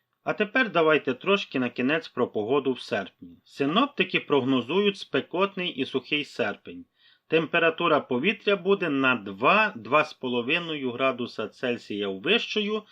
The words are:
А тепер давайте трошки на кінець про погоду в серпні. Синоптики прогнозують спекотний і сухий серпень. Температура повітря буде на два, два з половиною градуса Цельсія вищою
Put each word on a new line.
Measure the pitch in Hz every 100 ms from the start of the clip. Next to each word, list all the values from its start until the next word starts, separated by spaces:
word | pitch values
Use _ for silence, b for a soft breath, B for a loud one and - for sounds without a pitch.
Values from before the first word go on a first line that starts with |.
| _ _
А | -
тепер | - 208 262 226
давайте | 165 156 151 -
трошки | 123 180 196 - 139
на | 123
кінець | - 127 165 -
про | - 117
погоду | 113 104 143 135
в | 123
серпні. | - 107 95 - - -
Синоптики | _ - 139 190 277 - 208 165
прогнозують | - 143 123 131 113 185 202 196
спекотний | - 139 - 165 196 196 180
і | -
сухий | 131 135 - 147
серпень. | 143 - 113 - - 87 - b b b -
Температура | 156 147 170 165 165 170 147
повітря | - 123 170 208 - 202
буде | 180 202 170
на | 139 135
два, | 120 101 98 139 196 214 117
два | 107 147
з | -
половиною | - 127 120 117 170 165 151 131
градуса | 120 135 123 117 - 107
Цельсія | - 127 117 - 104 101
вищою | 95 131 233 - 214 208 214 B